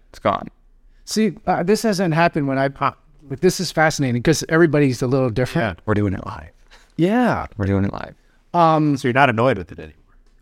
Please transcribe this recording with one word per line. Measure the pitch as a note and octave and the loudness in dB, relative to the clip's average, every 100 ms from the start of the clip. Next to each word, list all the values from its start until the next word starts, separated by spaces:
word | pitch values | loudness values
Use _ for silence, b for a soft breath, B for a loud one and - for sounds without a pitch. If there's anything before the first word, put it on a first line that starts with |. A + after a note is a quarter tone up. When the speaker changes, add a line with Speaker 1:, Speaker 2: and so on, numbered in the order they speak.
| _ | _
Speaker 1:
it's | - | -6
gone. | A2 G2 - _ _ _ _ _ | -2 -2 -6 _ _ _ _ _
Speaker 2:
See, | - - A3 D#3 - | -8 -2 -2 -2 -4
uh, | F3+ | -2
this | F3 G#3 | 0 0
hasn't | A#3 F3+ F#3+ | 0 -2 0
happened | D#3 E3+ E3 C#3 | 2 0 0 -2
when | C3+ | -2
I | C#3 | -2
pop. | C#3 C3+ - _ - C#3+ | -2 -4 -4 _ -20 -14
But | C3+ | 0
this | F#3 F3 | 0 0
is | E3+ | -4
fascinating | - D#3 D3 C3+ A#2+ | 0 0 0 -2 0
'cause | A#2 D#3 - | 0 0 0
everybody's | D#3+ E3+ D3 C#3+ A#2+ | 2 2 2 2 0
a | B2+ | -2
little | C3+ C3 | 0 0
different. | A2 B2+ E3 A2+ E2+ | -2 -2 -2 -4 -4
Speaker 3:
Yeah, | - | -2
we're | |
doing | G#2 G#2 | 0 0
it | F2+ - | -2 -8
live. | D#2+ D2+ _ _ b b - | -14 -18 _ _ b b -2
Speaker 2:
Yeah. | E3+ A#3 A#3+ A2 - - | 0 2 2 0 -6 -4
Speaker 1:
We're | G2 | -2
doing | G2 | 0
it | G2 | 0
live. | - - - _ _ _ | -4 -12 -18 _ _ _
Speaker 2:
Um, | F3 E3 D#3 D3+ C#3 | 2 4 4 2 0
Speaker 3:
So | C3+ | 0
you're | |
not | A#2+ C#3 | 4 4
annoyed | A2 B2+ G#2+ | 4 2 0
with | F2 | -6
it | E2+ | -14
anymore? | D#2 - _ _ _ _ | -20 -20 _ _ _ _